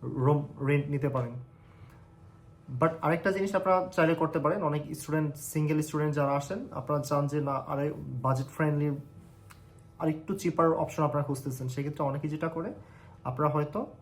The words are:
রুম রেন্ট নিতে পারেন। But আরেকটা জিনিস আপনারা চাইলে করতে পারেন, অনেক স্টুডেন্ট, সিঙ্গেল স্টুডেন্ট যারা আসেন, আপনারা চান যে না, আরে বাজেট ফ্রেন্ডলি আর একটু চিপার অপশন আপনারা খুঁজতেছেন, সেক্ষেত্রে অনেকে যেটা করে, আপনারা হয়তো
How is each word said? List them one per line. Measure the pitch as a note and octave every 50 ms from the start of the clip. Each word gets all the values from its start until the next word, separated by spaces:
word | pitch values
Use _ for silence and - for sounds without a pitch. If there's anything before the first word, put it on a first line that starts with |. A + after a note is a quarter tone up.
| -
রুম | B2 - C#3 B2+ C3+ D3 D3 C#3+ - - - C#3 C3+
রেন্ট | D3 C#3+ C#3+ C#3+
নিতে | C#3+ C#3 B2+ C#3
পারেন। | B2+ C3 A#2+ A#2+ A#2+ B2+ - - - - - - - - - - - - - - - - - - - - - - - - - - C3 B2
But | D#3 E3 E3 -
আরেকটা | - D3 E3 E3+ - G3
জিনিস | F#3+ G3 F#3+ G3 G3
আপনারা | F#3+ F#3+ F#3+ F#3 F#3 F#3 F#3
চাইলে | - - E3 D#3+ E3
করতে | D#3+ E3 D#3 - E3
পারেন, | C#3 D3 - G#3 E3+
অনেক | D3+ C#3+ D3+ D3 - D#3
স্টুডেন্ট, | - - - D3+ D#3 D#3 D3 C#3+
সিঙ্গেল | - - - - D#3 D3+ D3 D#3 D3+
স্টুডেন্ট | D3+ D3+ - D3+ D3+ D3+ C#3+
যারা | D3 C#3+ C#3
আসেন, | C#3 D3 C#3+ - F#3+ A3 - -
আপনারা | - C3+ C3 - D3+ D3 C#3
চান | - D3 C#3+ C#3+ C#3+
যে | C#3+ D3+
না, | C#3+ C#3
আরে | C#3 C3 - - - C#3 C#3+ D3+ - -
বাজেট | - C#3 B2+ B2+ - C#3 C3+ C3 C3 -
ফ্রেন্ডলি | - - D#3+ D3+ D3 D3 D3 D3 C#3+ C#3+ - - - - - - - - - - - - - - - - - - - -
আর | E3 D#3+
একটু | D#3 D#3 - - G3
চিপার | - - F3 D#3+ - E3+ E3 D#3+
অপশন | - E3 - - - D#3
আপনারা | C#3+ D3 D3 C#3
খুঁজতেছেন, | - C#3+ C3 - C#3+ B2+ - C3+ B2+
সেক্ষেত্রে | B2+ C#3+ C#3 D3 D3 - D#3
অনেকে | C#3 C#3 D3 D3 D#3
যেটা | D3+ D#3 E3+ E3
করে, | D#3+ E3 E3+ G#3+ D4+ - - - - - - - - - -
আপনারা | C3 C3 C3 D3+ D3+
হয়তো | C#3 D3+ D3 D3 - G3+ B3+ - - -